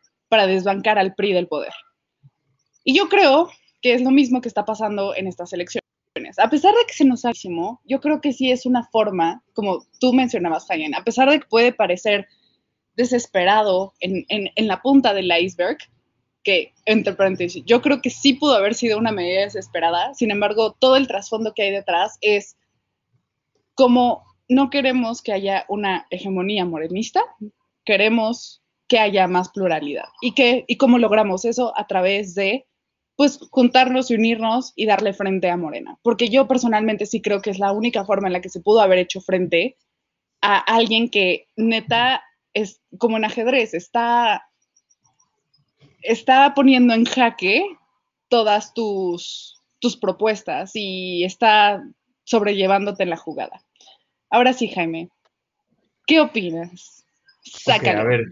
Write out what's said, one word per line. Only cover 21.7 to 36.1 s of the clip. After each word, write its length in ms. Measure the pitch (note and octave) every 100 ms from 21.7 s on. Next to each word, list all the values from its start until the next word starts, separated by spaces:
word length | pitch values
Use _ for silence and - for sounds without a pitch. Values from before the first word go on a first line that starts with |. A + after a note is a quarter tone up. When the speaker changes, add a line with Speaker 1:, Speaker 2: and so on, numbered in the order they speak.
Speaker 1:
detrás 480 | G3 G3 E3+ G#3+ -
es 340 | G#3+ G3+ - _ _ _ _ _ _ _ _ _ _ _ _
como 500 | - B3 B3 B3 - _ _ -
no 220 | B3+ C4+
queremos 540 | C#4+ C4 B3+ A3+ A#3
que 100 | -
haya 320 | G3 G3 F#3+ -
una 360 | G#3 G3+ F3+ -
hegemonía 540 | F#3 G3 F#3+ F#3+ G#3 F3+
morenista, 560 | D#3 E3 F#3 A#3 F#4 B4 - G#3 _ _ _
queremos 800 | - G3 G#3+ A3+ A3 A#3+ - - _ _ -
que 120 | A3+
haya 280 | G#3+ F#3+ F3+
más 220 | F3+ F#3
pluralidad. 560 | G3 F#3 D#3 C#3+ C3+ - -
¿Y 140 | B3 -
qué, 300 | A#3+ B3 -
y 100 | A#3+
cómo 220 | C4+ A#3+
logramos 460 | A3 G#3+ G#3 F#3 A#3
eso? 300 | A#3+ A#3+ -
A 120 | G#3+
través 480 | F#3+ F#3 G3+ G3 F3+
de, 320 | G3 C4 _ _ _ _ _ -
pues, 240 | C#4+ - -
juntarnos 600 | C4 A#3+ B3+ B3+ B3+ B3+
y 40 | A3+
unirnos 560 | A3+ A3+ A3 B3 B3+ -
y 100 | G#3+
darle 280 | G3+ G#3
frente 360 | G3 F#3+ F#3+ F3+
a 80 | F3
Morena. 400 | D#3 - - -
Porque 260 | A#3